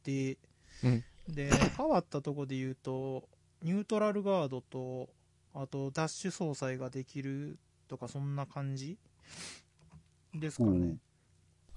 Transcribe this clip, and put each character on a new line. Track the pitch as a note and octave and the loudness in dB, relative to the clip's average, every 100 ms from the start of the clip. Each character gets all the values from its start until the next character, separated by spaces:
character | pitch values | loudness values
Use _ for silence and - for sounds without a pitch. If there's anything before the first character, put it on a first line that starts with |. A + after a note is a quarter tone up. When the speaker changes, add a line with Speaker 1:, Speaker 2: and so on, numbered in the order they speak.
Speaker 1:
て、 | - C#3 C3+ C3 _ _ - - | -4 0 0 -4 _ _ -20 0
Speaker 2:
う | B2+ | 4
ん。 | A#2+ - - - | 4 0 -12 -8
Speaker 1:
で、 | D3+ C#3 C#3 - - | -4 4 6 6 4
変 | D#4 | 4
わ | G#3+ | 4
っ | |
た | E3+ C#3+ | 2 -2
と | D3 | -2
こ | C#3+ C#3 | -2 -2
で | C3 | -2
言 | C3 | -2
う | |
と、 | C3 - C3 C3+ C3 - _ _ _ | -4 -6 -4 -4 -6 -8 _ _ _
ニ | E3 | 0
ュ | G3 | 0
ー | |
ト | G#3 G#3+ | 2 2
ラ | G#3+ | 2
ル | G3+ | 2
ガ | G3 F#3+ C#3+ | 2 2 2
ー | |
ド | B2+ | -2
と、 | - C3 B2+ B2+ B2 _ _ _ _ | -6 -8 -6 -8 -10 _ _ _ _
あ | C#3+ C3+ | -10 -6
と | C#3 C3+ | -4 -2
ダ | C3+ D#3+ | 0 -2
ッ | |
シ | - F#3+ | -2 -4
ュ | |
相 | - E3 | -2 -2
殺 | C#3 C3 C3 | -2 -2 -2
が | C3 | -4
で | C3+ | -6
き | C3 C#3 | -8 -6
る | C3+ C#3 D3 - _ _ - | -4 -4 -6 -10 _ _ -12
と | C3+ | -10
か、 | A#2+ | -6
そ | C#3+ | -4
ん | C#3+ | -2
な | C#3 C#3 | -2 -4
感 | D3 C#3 C3+ | -4 -4 -4
じ | C#3 G3+ _ _ - - - - _ _ - - - _ _ | -6 -10 _ _ -20 -16 -14 -16 _ _ -20 -20 -20 _ _
で | D#3 D#3 | -6 -4
す | - | 2
か | |
ね。 | A2+ | 6
Speaker 3:
う | |
ん。 | F2+ F2 D#2+ - _ _ _ _ _ - | 6 4 0 -8 _ _ _ _ _ -10